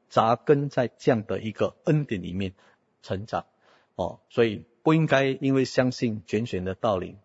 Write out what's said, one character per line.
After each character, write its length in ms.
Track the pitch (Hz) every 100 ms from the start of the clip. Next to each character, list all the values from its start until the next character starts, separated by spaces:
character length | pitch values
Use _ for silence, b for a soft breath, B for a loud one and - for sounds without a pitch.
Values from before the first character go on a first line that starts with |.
| _
扎 300 | - 113 120
根 320 | - 143 143
在 180 | - 120
这 240 | - -
样 140 | 117 101
的 160 | 98
一 100 | 107
个 240 | 101 101 -
恩 220 | - 151 143
典 160 | 101
里 100 | 87
面 220 | 90 95 92 b b _ _
成 240 | - 98 107
长。 200 | 90 - _ b b b -
哦， 260 | 90 - _
所 160 | - 117
以 180 | 101 - _
不 100 | -
应 120 | 160 156
该 200 | 135 139
因 280 | 135 135
为 120 | 135 127
相 260 | - 127
信 320 | - 123 107 -
拣 200 | 104 117
选 180 | 95
的 120 | 92 95
道 220 | 117 95
理， 200 | 90 101